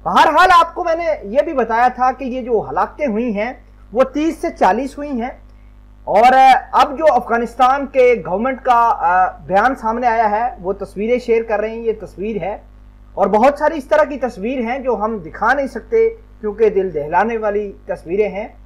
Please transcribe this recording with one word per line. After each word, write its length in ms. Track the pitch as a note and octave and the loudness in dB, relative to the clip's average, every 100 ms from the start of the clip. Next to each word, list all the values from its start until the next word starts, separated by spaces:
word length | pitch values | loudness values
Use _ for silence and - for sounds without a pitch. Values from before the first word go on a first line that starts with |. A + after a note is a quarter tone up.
| D#3+ | 0
बहरहाल 440 | G#3 D#4+ D4+ F#4 | 4 4 6 6
आपको 340 | F4 E4+ - | 6 4 -2
मैंने 300 | F4 E4 E4 | -2 -2 -2
ये 280 | D4+ G3+ B3+ | -4 -2 0
भी 120 | D4+ | 0
बताया 360 | C#4 A3+ A#3 B3 | -2 0 2 2
था 220 | A#3+ B3+ | 2 -2
कि 140 | C4 C4+ | -2 -6
ये 160 | B3+ | -6
जो 200 | A#3 A3 | -2 -2
हलाकतें 460 | C3 D#3 G#3 - D4 | -2 -4 -4 -2 -4
हुई 240 | G#3 B3 | -2 -4
हैं 340 | G3+ A3+ C4+ - - - | -4 -6 -8 -20 -20 -8
वो 100 | G#3+ | -2
तीस 380 | C4 D4 D#4+ D#4+ | 0 0 -4 -2
से 80 | E4+ | -8
चालीस 460 | E4 G3 G#3+ C4+ - | 0 0 2 -4 -10
हुई 100 | D4 | -8
हैं। 340 | B3+ A#3+ - - - - - - - - | -6 -8 -10 -20 -20 -20 -20 -20 -18 -2
और, 260 | F3+ B3 | 4 6
अ, 380 | C4 C4 B3 - | 8 6 6 2
अब 240 | - C#4+ C4+ | 0 0 2
जो 80 | D#4 | 2
अफगानिस्तान 800 | B3 A#3+ A#3 A#3 - B3+ C#4 C#4 | 2 0 -4 -4 0 2 2 -2
के 300 | C4+ B3 A#3 | 2 4 4
government 440 | D#3 F#3 B3+ B3+ | -2 -4 -4 -4
का, 300 | B3+ A#3 A#3 | 0 2 2
अ, 500 | - E3 F#3 F3+ - C#3 | 2 2 2 2 -2 -2
बयान 280 | F#3+ A#3+ C4 | 2 2 -2
सामने 320 | A3 A#3 B3 | -4 -2 0
आया 200 | A3+ A3 | 0 0
है 300 | G#3+ B3 A#3+ | 0 -4 -6
वो 140 | F3+ | -8
तस्वीरें 460 | G3 F#3+ F#3 A3 B3 | -8 -8 -6 -2 -2
share 240 | B3 A3+ | 0 -2
कर 160 | A3+ G#3 | 0 -4
रहे 120 | A3 | -4
हैं, 100 | A3+ | -4
ये 120 | A#3 | -6
तस्वीर 440 | G#3 F3 - G#3 G#3 | -6 -10 -10 -8 -6
है 260 | F3 A3+ - - - - - - | -6 -10 -14 -20 -20 -20 -16 -2
और 100 | G3 | 0
बहुत 320 | G#3 C4 C#4+ | 4 2 2
सारी 160 | D4+ D#4+ | -2 -2
इस 140 | - | 0
तरह 140 | D4+ | 0
की 140 | D4+ C#4 | 0 -2
तस्वीर 420 | B3 F#3 G#3+ C4+ | -6 -6 -6 -4
हैं 240 | A3+ C4+ | -4 -4
जो 120 | B3+ G#3+ | -4 -2
हम 240 | G#3+ A3+ | -4 -6
दिखा 340 | D#3 - G#3+ | -12 -4 -2
नहीं 140 | C#4 C4+ | 0 -4
सकते 420 | A#3 - A3+ A3+ | -10 -2 0 0
क्योंकि 600 | A3+ - - G#3+ G3+ A3 | -2 -20 -10 -10 0 0
दिल 220 | F#3+ F#3+ | 2 -2
दहलाने 460 | D3+ C#3+ F3 A3 A3+ | -4 -2 0 0 -2
वाली 300 | G#3+ G#3 G3+ F#3 - | -2 -4 -6 -12 -10
तस्वीरें 420 | F3 E3 G3 G#3 | -10 -6 -2 -2
हैं। 260 | F#3 A#3+ - | -4 -12 -16